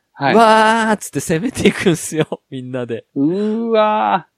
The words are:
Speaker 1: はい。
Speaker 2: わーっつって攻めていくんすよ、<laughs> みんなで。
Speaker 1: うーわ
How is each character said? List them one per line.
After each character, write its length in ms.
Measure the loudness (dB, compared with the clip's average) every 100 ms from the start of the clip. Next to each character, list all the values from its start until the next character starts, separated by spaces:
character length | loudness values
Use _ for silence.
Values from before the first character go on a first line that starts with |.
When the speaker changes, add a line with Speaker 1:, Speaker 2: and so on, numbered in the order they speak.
| _
Speaker 1:
は 180 | -4 2
い。 20 |
Speaker 2:
わ 520 | 4 6 6 4 2 0
ー 40 |
っ 40 | -2
つ 100 | -4
っ 20 |
て 100 | -6
攻 200 | -2 -2
め 120 | -2
て 160 | -2 0
い 40 |
く 180 | 0 0
ん 60 | 0
す 200 | -2 -4
よ、 240 | -4 -6
<laughs> 40 | _
み 120 | -14
ん 100 | -8
な 140 | -8 -6
で。 180 | -8 -8
Speaker 1:
う 180 | -2 0
ー 360 | 0 -2 -2 0
わ 600 | 2 2 0 0 -2 -4